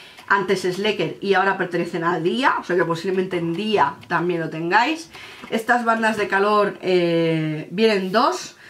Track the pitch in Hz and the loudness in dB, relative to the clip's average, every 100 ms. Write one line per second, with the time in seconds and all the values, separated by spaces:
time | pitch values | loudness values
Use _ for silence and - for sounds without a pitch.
0 | - - - 196 190 190 185 180 214 202 | -20 -20 -2 0 2 0 -2 -2 -2 0
1 | 156 - 196 185 196 190 175 175 165 175 | -4 -4 0 2 2 0 -2 -2 -4 -2
2 | 170 175 170 226 269 - - 175 165 165 | -2 0 0 2 0 0 0 0 0 -2
3 | 196 190 185 180 170 170 214 196 139 - | -2 -2 -2 -2 -2 -2 0 0 0 -2
4 | - 170 175 165 156 160 170 208 269 320 | -4 -2 0 -2 -4 -6 0 2 2 -2
5 | - - - - - 226 - 240 226 226 | -10 -18 -20 -18 -6 -4 0 2 2 2
6 | 220 208 202 196 208 208 196 - 185 180 | 0 0 0 2 2 4 2 -2 0 2
7 | 170 165 165 160 156 151 - 180 220 202 | 2 2 2 0 -2 -4 -6 2 2 2
8 | 185 214 294 370 - - | 2 2 2 0 -8 -18